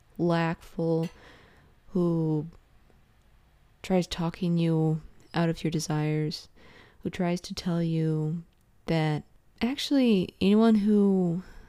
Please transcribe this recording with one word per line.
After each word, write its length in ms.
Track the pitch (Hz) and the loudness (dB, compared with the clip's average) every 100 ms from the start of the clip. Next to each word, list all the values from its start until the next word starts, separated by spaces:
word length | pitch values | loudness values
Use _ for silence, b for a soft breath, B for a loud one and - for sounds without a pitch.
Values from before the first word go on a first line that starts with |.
| _ - | _ -4
lackful, 920 | 170 170 165 175 - - 165 165 165 B B B B B B B - | 0 0 -2 -4 -10 -6 -2 -2 -2 B B B B B B B -8
who 580 | 190 175 165 160 156 160 - _ _ _ _ _ _ _ _ _ _ _ _ | -2 0 0 -2 -2 -6 -14 _ _ _ _ _ _ _ _ _ _ _ _
tries 240 | - 185 170 | -2 0 0
talking 500 | - 165 - 180 170 | -4 -6 -4 -2 0
you 440 | 165 160 160 156 - - - | 2 2 2 0 -6 -20 -8
out 160 | - 170 | -2 -2
of 120 | 160 | -2
your 100 | 160 | -4
desires, 760 | 160 151 151 151 151 156 - - B B B B B | -4 -4 -2 -2 -2 -4 -6 -14 B B B B B
who 60 | 190 | -10
tries 320 | - 180 180 | -4 -2 -2
to 120 | - | -6
tell 300 | 190 - 170 | -8 -4 -2
you 600 | 170 160 160 156 156 170 170 _ _ _ - | 0 0 0 0 -2 -6 -10 _ _ _ -4
that, 380 | 165 156 151 - _ _ _ | -2 0 -2 -6 _ _ _
actually, 720 | 226 277 - 285 247 202 175 - | -6 -4 0 2 4 2 0 0
anyone 360 | 185 208 226 220 | 2 6 6 4
who 680 | 202 208 202 190 180 170 b b | 4 4 4 4 0 -2 b b